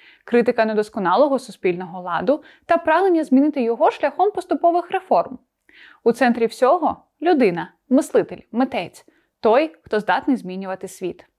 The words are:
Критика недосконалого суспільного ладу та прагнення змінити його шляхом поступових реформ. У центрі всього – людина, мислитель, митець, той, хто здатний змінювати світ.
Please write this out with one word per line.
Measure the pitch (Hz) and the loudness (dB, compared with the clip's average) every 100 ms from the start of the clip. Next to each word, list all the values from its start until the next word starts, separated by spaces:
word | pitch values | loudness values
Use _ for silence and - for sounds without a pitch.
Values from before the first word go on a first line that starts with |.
| - _ - | -20 _ -2
Критика | 240 233 226 220 | 0 2 0 0
недосконалого | 214 214 226 180 196 277 269 | -2 -4 -4 0 2 2 0
суспільного | 262 - 185 175 180 185 | -6 -4 -4 -4 -8 -12
ладу | 180 170 185 302 - _ - | -6 -4 0 -2 -4 _ -2
та | 339 | 0
прагнення | 330 320 392 330 | 2 2 2 0
змінити | 285 262 302 294 | 2 2 2 0
його | 233 233 349 | -2 0 0
шляхом | - 285 285 392 | 0 -4 0 -2
поступових | 370 - 330 339 339 349 | -2 -4 0 2 0 -2
реформ. | 381 370 214 - - _ _ _ - - _ | -6 0 0 0 -10 _ _ _ -20 -20 _
У | 233 | -2
центрі | 226 247 233 226 | 2 0 2 -2
всього – | - 254 349 294 - _ _ | 0 2 2 0 -4 _ _
людина, | 330 311 214 170 165 _ _ | 0 2 2 0 -8 _ _
мислитель, | 262 - 233 175 185 _ | 0 2 0 -2 -8 _
митець, | 226 262 226 170 - _ _ _ _ | -4 -2 -4 -8 -14 _ _ _ _
той, | 226 247 320 - | 2 2 0 -6
хто | - 208 | -6 -4
здатний | 202 196 277 233 | -2 -2 0 -2
змінювати | 180 185 190 185 190 | -4 -10 -10 -10 -12
світ. | - 180 - _ | -10 -10 -10 _